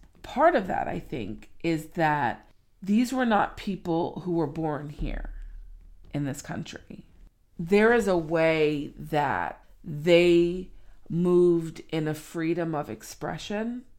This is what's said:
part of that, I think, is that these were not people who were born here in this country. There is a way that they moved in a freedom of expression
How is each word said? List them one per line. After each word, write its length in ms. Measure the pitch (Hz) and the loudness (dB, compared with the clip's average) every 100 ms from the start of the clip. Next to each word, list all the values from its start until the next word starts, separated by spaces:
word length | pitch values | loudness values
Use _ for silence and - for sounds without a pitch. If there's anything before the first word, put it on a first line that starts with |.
| - _ | -20 _
part 340 | - 247 320 285 | -8 2 4 4
of 120 | 190 | 0
that, 200 | - - | -4 -4
I 100 | 170 | -6
think, 500 | - 139 98 - - - | -8 -8 -8 -10 -16 -6
is 220 | 165 160 156 | -2 -2 -4
that 540 | 175 156 147 131 - - - _ _ | -2 0 2 -2 -4 -12 -20 _ _
these 300 | 190 214 247 | 0 2 2
were 120 | 262 240 | 0 2
not 300 | 202 - - | 2 0 -4
people 680 | 208 180 175 165 - - 180 | -8 -6 -2 -2 -2 -6 -4
who 80 | |
were 140 | 170 147 | -2 -2
born 420 | 160 160 143 151 | -4 -4 -6 -8
here 400 | - 147 - - - - - - - - - - | -8 -6 -6 -10 -12 -14 -14 -16 -20 -20 -20 -10
in 120 | 143 143 | -6 -6
this 160 | - | -6
country. 640 | - 170 156 - - - - - - _ _ - | -10 -10 -10 -14 -18 -20 -20 -20 -20 _ _ -12
There 360 | 170 202 220 | 2 6 6
is 140 | 240 196 | 4 4
a 80 | 175 | 0
way 760 | 156 165 160 160 151 147 151 - | 0 2 4 4 2 0 -6 -12
that 640 | 151 151 143 92 82 - - - | -2 0 0 -2 -4 -10 -20 -18
they 840 | - 147 165 170 175 170 175 185 185 - - - - | -12 -2 6 8 8 6 4 -2 -10 -16 -20 -20 -6
moved 680 | 170 180 175 175 170 165 - - | 0 4 6 6 4 -2 -10 -6
in 180 | 160 151 | -4 -4
a 60 | |
freedom 640 | 151 - 170 160 170 165 151 | -6 -8 -6 -2 -2 -2 -4
of 120 | 151 | -6
expression 920 | 110 - - 151 156 - 208 233 247 - | -12 -14 -10 -10 -8 -8 -6 -6 -8 -14